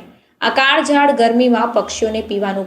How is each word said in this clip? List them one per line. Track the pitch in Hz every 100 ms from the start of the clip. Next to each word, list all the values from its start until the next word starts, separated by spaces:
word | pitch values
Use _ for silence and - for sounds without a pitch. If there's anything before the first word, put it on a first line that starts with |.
| - _ _ -
આ | 233
કાળઝાળ | 233 269 302 285 285 285
ગરમીમાં | 269 233 240 254 226 240
પક્ષીઓને | 220 214 - 220 220
પીવાનું | 214 202 202 196